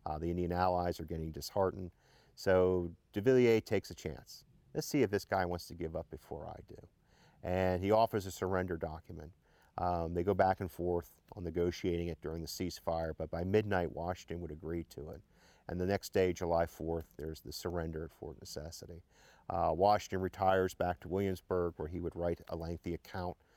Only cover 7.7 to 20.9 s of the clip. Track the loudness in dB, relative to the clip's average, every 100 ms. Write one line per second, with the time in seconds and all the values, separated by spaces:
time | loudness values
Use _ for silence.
7.7 | 4 4 4 4 2 -4 -4 0 0 0
8.7 | -2 -4 -6 -12 -14 -14 -18 _ _ _
9.7 | -4 0 0 0 0 2 4 4 4 -2
10.7 | -4 -2 -2 -4 _ -18 -10 -6 0 0
11.7 | 0 -2 -2 -2 -6 -6 -8 -8 -6 -6
12.7 | -6 -4 -2 -2 -4 -6 -4 2 2 4
13.7 | 0 0 -2 -6 -6 -6 -10 -8 -10 -6
14.7 | -6 -6 -10 -12 -14 -18 _ -20 _ -8
15.7 | -2 0 0 0 2 2 2 0 2 2
16.7 | -2 -4 -4 -6 -10 -10 -10 -12 -8 -4
17.7 | -4 -4 -6 -10 -12 -14 -14 -12 -12 -12
18.7 | -14 -16 -18 -20 _ -20 -20 -6 0 2
19.7 | 4 6 6 2 -2 -2 2 4 4 4
20.7 | 0 -2